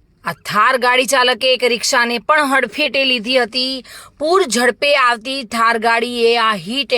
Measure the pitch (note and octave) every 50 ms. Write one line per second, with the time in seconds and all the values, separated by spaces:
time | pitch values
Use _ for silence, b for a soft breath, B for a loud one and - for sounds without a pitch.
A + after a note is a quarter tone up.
0 | _ _ _ _ - - E3+ - - - - G#3 G#3+ A#3+ C4 B3+ A#3 B3 B3 B3+
1 | C4 G#3 C4+ B3+ B3 B3 B3+ G#3+ C4 C4 B3+ A#3+ B3 B3 A#3 A3 - - - B3+
2 | A#3 A#3 A#3+ A#3 - - D4+ D4+ D4+ C4+ C4+ C4+ B3+ A3 - - D4+ C#4+ A3+ C#4
3 | C4+ C4 B3+ B3 G3+ A#3 C4 C4 A#3+ A3 A3+ B3+ B3+ C4 C4+ C4 A#3 B B B
4 | B B B B C#4+ D#4 F4 G4 F#4+ C#4 G3+ A#3+ A#3+ B3 A#3+ - C#4+ C#4+ C#4+ C#4+
5 | C4 B3 A#3+ A#3 G#3+ C4 C4+ C#4 C4 G3 - A3+ A3+ A3+ A#3 A#3 G#3+ A#3 A3+ A#3
6 | A#3 A#3+ B3 A#3+ A#3 A#3 A#3 A#3 A3+ A3 A3 G3 D#3 F#3 A#3 C#4 C#4 - B3+